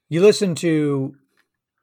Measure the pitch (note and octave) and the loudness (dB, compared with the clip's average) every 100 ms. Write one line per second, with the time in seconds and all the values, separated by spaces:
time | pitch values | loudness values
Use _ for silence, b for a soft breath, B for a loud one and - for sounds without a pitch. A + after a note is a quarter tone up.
0 | - D#3 G3+ G3+ G3+ D3+ E3+ D#3 D3 C#3 | -6 2 2 2 -2 -2 -2 0 0 -2
1 | C3+ - _ _ _ _ _ _ | -6 -10 _ _ _ _ _ _